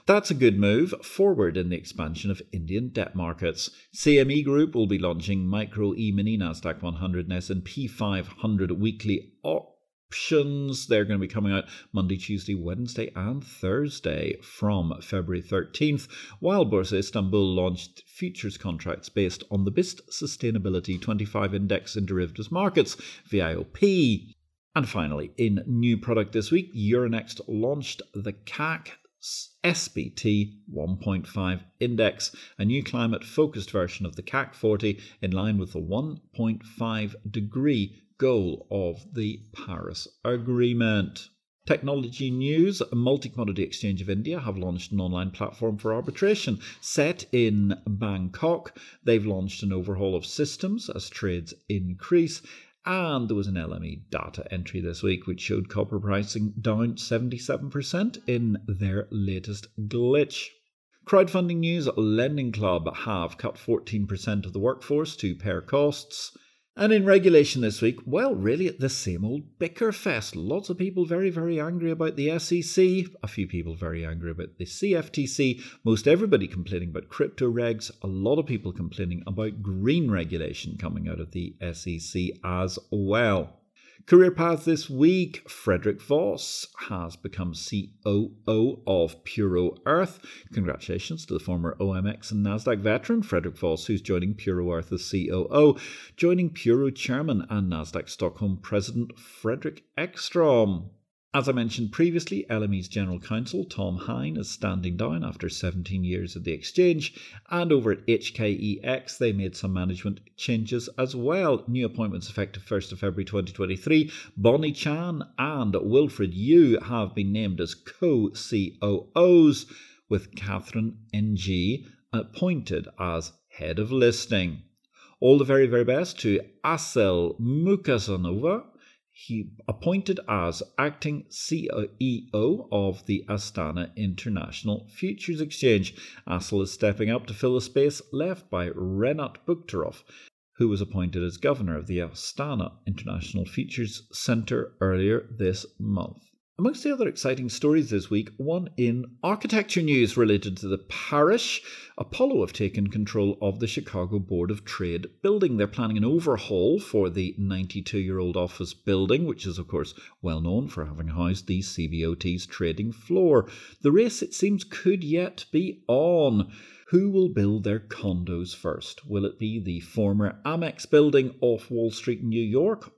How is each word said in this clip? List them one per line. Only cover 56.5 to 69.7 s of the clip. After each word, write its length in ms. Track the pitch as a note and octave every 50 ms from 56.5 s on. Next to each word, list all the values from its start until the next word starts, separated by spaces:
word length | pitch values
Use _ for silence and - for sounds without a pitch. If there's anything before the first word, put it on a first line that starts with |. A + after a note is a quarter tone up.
| G#2 A2
down 380 | G#2+ A2+ G#2+ A2 A#2 A#2 A2
seventy-seven 720 | - - - A#2 A2+ B2 B2 B2 A#2+ - - C3+ - C#3 C3+
percent 480 | - C#3+ C3+ - - F3 G#3 B3 - - -
in 300 | - B2 A#2+ A#2+ A2+ G#2 G#2 -
their 400 | - G2 F#2 G2+ G2 F#2 G#2 G2+ -
latest 560 | A2+ G#2+ G2 G2 F#2+ F#2 F#2 G#2 G2+ G#2 - - _ - G#2+
glitch. 600 | G#2 A2+ A#2+ A#2+ B2 C3+ D3 C#3+ - - - - - - _ _ _ _ _ _ _ _ _ _
Crowdfunding 520 | - G3+ F#3+ F#3+ E3+ F#3 F#3 F3+ F3 E3+ E3+
news, 280 | E3 E3 E3+ F3 C#3+ C3 -
Lending 560 | - A2 G#2+ G#2+ A2+ B2 C#3+ D3 C#3+ C3 A#2+
Club 420 | G#2+ G#2+ G#2 F#2+ F2 E2+ D#2+ D#2+ -
have 440 | - - A2+ G#2 F2+ E2+ E2+ -
cut 200 | - - - -
fourteen 500 | - - - A2+ - - - A2 G#2+ G2+
percent 380 | G2+ G2+ F#2 - A2 G#2 G#2 F#2
of 60 | F#2
the 80 | F2 G2
workforce 560 | G2+ B2 C3 - - - D3 D3 D#3 D#3 -
to 220 | - - F#2+ E2+
pare 240 | E2+ F2+ G#2+ F2+ F2+
costs. 760 | - - - C#3+ D3 D3 D3 - - - - - - - - - _ _ _ _ _ _ _
And 180 | - G3+ G#3+ A3
in 100 | G#3 F#3+
regulation 580 | G3 F#3+ F#3+ F3 F#3 E3+ D3+ D3 - - C3
this 200 | A#2 G#2+ G#2 -
week, 180 | A2+ A2+ C3 - -
well, 280 | B2+ B2+ F#3+ B3+ C#4 A3+
really 360 | - F#2+ G#2+ B2+ D#3+ F#3 D#3+
the 180 | - - C3
same 380 | C3+ - - - G#2 F2 E2+ G2+
old 340 | A2 C3 D3 D3 - _ -
bicker 320 | F3+ E3